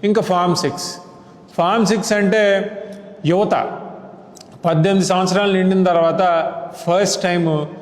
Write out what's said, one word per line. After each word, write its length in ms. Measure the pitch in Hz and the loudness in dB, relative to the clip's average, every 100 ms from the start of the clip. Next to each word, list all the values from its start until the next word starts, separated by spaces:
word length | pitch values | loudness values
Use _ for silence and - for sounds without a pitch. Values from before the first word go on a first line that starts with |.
ఇంకా 180 | 208 214 | 2 0
ఫామ్ 340 | 170 180 180 170 | 0 0 2 0
సిక్స్. 380 | 143 - - - - - - - - - | -2 -6 -12 -14 -18 -20 -20 -20 -14 -2
ఫామ్ 300 | 170 220 196 | 0 2 2
సిక్స్ 260 | 214 220 | 0 0
అంటే 580 | 208 202 220 208 196 208 - - - - - 151 | 0 2 2 4 2 -2 -10 -14 -16 -18 -6 0
యువత 420 | 180 208 156 98 - - - - - - - - - | 0 2 0 -2 -8 -14 -16 -18 -20 -20 -20 -20 -6
పద్దెనిమిది 420 | 170 156 175 196 170 | 0 2 2 2 2
సంవత్సరాలు 460 | 185 185 185 202 | 0 2 0 2
నిండిన 320 | 190 185 190 | 2 2 2
తర్వాత 680 | 185 170 165 165 185 170 160 - - | 4 4 2 2 2 2 -2 -6 -12
ఫస్ట్ 500 | - - 175 196 - | -10 0 2 2 0
టైమ్ 440 | 185 175 165 156 151 - | -2 0 0 0 -4 -10